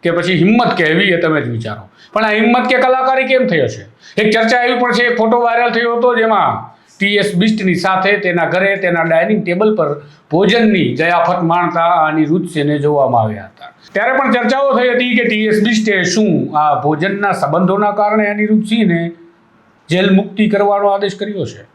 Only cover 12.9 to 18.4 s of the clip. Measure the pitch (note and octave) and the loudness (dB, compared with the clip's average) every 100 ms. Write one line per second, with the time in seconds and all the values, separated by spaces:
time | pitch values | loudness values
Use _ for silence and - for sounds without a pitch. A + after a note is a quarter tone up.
12.9 | D3 C3 B2 A2 G#2 F#2+ _ - _ - | 2 2 2 0 -4 -14 _ -20 _ -10
13.9 | G3 A#3 C4 C4 A#3+ A3 C4+ C#4 A#3 B3 | -4 -2 0 0 0 0 0 0 0 0
14.9 | B3 B3 B3 A#3+ G#3+ A3 G#3 G#3 A3 G#3+ | 0 0 0 0 0 0 0 0 0 0
15.9 | F#3+ F3 A3 G#3+ D#3 C3 D3+ D3+ C#3 C#3 | 0 0 0 0 0 -2 0 0 0 -2
16.9 | D3+ F#3 G3+ G3+ F#3 - E3 F3+ G3 G#3 | -2 -4 -2 -4 -2 -2 0 0 0 -2
17.9 | G3+ G#3 G#3+ G#3 G#3 | 0 0 0 -2 -2